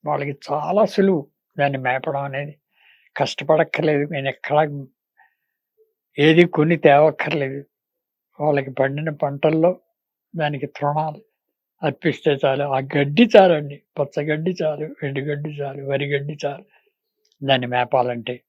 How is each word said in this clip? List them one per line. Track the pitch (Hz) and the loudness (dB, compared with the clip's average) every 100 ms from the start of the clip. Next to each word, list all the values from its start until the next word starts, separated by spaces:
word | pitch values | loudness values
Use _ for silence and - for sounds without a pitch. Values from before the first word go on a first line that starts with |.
వాళ్ళకి | 151 143 143 139 - | -4 -4 -4 -10 -6
చాలా | 147 156 196 | -6 -2 0
సులువు | 214 - 196 170 - _ _ - | 2 2 2 0 -4 _ _ -2
దాన్ని | 143 135 | -2 0
మేపడం | 127 127 156 139 139 | -2 -2 -4 -6 -6
అనేది. | 135 147 - _ _ _ _ _ - | -8 -10 -14 _ _ _ _ _ -4
కష్టపడక్కర్లేదు. | 131 - 147 156 156 - 156 143 147 | -4 -4 0 2 2 0 0 0 -2
నేను | 147 135 | -4 -6
ఎక్కడా | - - 147 156 143 131 _ _ _ _ _ _ _ _ _ _ _ _ - | -8 -2 0 0 -4 -14 _ _ _ _ _ _ _ _ _ _ _ _ 2
ఏది | 151 160 | 4 6
కొని | 175 151 156 170 | 4 4 0 4
తేవక్కర్లేదు. | 156 139 156 147 147 147 135 139 139 _ _ _ _ _ _ - | 6 6 6 2 -6 -4 -4 -6 -14 _ _ _ _ _ _ -4
వాళ్ళకి | 151 143 135 | 0 0 -2
పండిన | 131 135 143 160 | -2 -2 0 -6
పంటల్లో | 147 147 143 156 160 170 180 _ _ _ _ _ | -4 -6 0 2 4 2 0 _ _ _ _ _
దానికి | 165 147 143 143 | -4 -4 -4 -8
తృణాలు | - 143 151 156 151 _ _ _ _ _ _ | -4 -2 -2 -4 -8 _ _ _ _ _ _
అర్పిస్తే | 151 - 165 - 160 139 | -6 -2 -4 -2 -2 0
చాలు. | 139 135 | 0 0
ఆ | 143 135 | -2 -4
గడ్డి | 135 147 143 151 233 214 | -2 -2 0 4 8 8
చాలండి. | 185 156 147 143 _ - | 8 4 -2 -14 _ -6
పచ్చగడ్డి | 143 - 147 151 165 180 | -4 -4 -4 -2 -4 -4
చాలు, | 160 147 151 285 | -4 -4 -10 -8
ఎండుగడ్డి | 143 139 143 147 151 | -6 -6 -6 -6 -8
చాలు, | 147 139 135 139 | -8 -10 -8 -6
వరి | 139 143 | -4 -2
గడ్డి | 143 143 147 | -4 -6 -8
చాలు | 143 139 _ _ _ _ _ _ _ _ | -8 -8 _ _ _ _ _ _ _ _
దాన్ని | 135 131 123 | 0 0 0
మేపాలంటే. | 123 120 135 123 120 113 123 | -2 0 0 0 -4 -8 -12